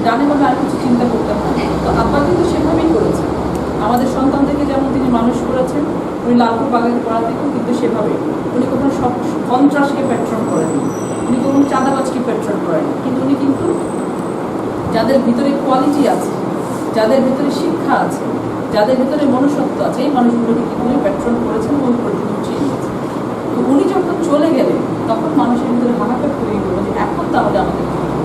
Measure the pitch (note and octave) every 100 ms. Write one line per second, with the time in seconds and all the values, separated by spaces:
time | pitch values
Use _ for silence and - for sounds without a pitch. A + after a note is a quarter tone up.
0 | A#3 A#3+ C#4+ C#4+ C4+ - - - B3 A#3+
1 | A#3+ - - - - A#3+ - - - -
2 | - C#4 - F3+ E3+ - - D#4 E4 D#4+
3 | - - - - - - - - - B3
4 | C4+ - C#4 C#4 C#4 C#4+ C#4+ C4+ C4+ B3+
5 | B3+ A#3 A#3 - - B3 C4 C#4+ D#4+ E4+
6 | - - - A#3+ A#3 A3+ - A#3 A#3+ A#3+
7 | A3+ A3+ A3+ B3 D4 B3+ A#3 A#3+ A#3+ A3
8 | G3+ - - - - B3 - C4+ C#4 -
9 | B3+ - - - - B3+ C#4+ C#4+ C#4 -
10 | - A#3 - A3 F#3 E3 D#3+ D3+ C3+ -
11 | - - - B3 C#4 C#4 C#4 C4+ C4+ C4+
12 | - A#3+ - A3 - F#3 E3+ D#3 C#3+ B2+
13 | C3 B2 C3 C#3+ C#3 - A2+ - - -
14 | - - - - - - - - - A3
15 | A3+ C4+ A#3 A#3+ C#4 C#4 - B3+ C4 D4
16 | B3+ - - - - - - - - A3
17 | A3 C4+ B3 C4+ C#4+ - E4+ - C#4 B3+
18 | - - - - - - - G#3 G#3 B3+
19 | B3+ D4+ C4+ B3 C#4+ C4 - - - -
20 | B3 C4 A#3+ - A#3 A#3+ A#3 - A#3+ C#4+
21 | D#4 - A#3+ A#3+ A#3 - - C#4+ B3 A#3+
22 | - - - - - - C#4+ - - -
23 | - - - - - - A#3+ C#4 F#4+ F#4+
24 | - - - D4 D#4+ C4+ - - - -
25 | - - D#4 D4 A#3+ A#3+ B3 A#3+ A#3+ A#3
26 | - A#3+ - - G#2+ - F#3+ F3+ G2+ -
27 | - - - - - - F#4 - - -
28 | - -